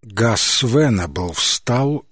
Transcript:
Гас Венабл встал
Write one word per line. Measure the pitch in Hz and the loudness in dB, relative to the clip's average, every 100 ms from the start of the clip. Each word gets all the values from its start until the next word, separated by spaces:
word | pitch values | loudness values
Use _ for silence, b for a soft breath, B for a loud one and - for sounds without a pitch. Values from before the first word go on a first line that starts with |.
Гас | - 98 117 107 - - | -10 0 2 2 0 0
Венабл | 123 127 151 107 87 73 90 | 2 2 4 2 -2 -6 -6
встал | 82 - - - 123 139 147 - | -4 -2 -2 -2 0 0 -2 -4